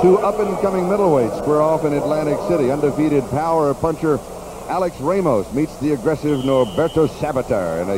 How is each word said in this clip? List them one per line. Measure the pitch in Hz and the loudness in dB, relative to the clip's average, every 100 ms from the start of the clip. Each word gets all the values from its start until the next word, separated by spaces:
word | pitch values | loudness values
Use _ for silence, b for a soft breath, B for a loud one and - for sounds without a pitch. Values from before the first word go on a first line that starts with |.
two | 180 190 | 4 4
up-and-coming | 196 208 196 180 196 185 180 | 2 0 -2 -2 -2 0 0
middleweights | 202 190 139 113 - | 2 4 4 2 -2
square | - 151 | 0 2
off | 156 156 151 | 2 2 0
in | |
Atlantic | 143 147 156 151 - - | 0 0 -2 0 -2 0
City. | 170 123 | 0 0
Undefeated | 147 147 135 156 143 120 | 2 0 2 2 2 0
power | 139 165 165 147 135 | -2 0 2 0 0
puncher | 165 151 160 139 - - - - - | -2 -2 0 0 -4 -14 -14 -14 -6
Alex | 170 180 147 | -2 -2 -2
Ramos | 143 196 170 107 90 | -2 0 2 0 0
meets | 131 156 - | -2 -4 -2
the | 147 | -2
aggressive | 139 123 147 151 139 | -2 -2 -2 -2 -2
Norberto | 131 131 117 90 160 160 151 | 2 2 2 0 0 2 0
Sabater | - 151 147 - 110 87 80 | 0 -4 -2 -2 -2 0 -2
in | 92 | -2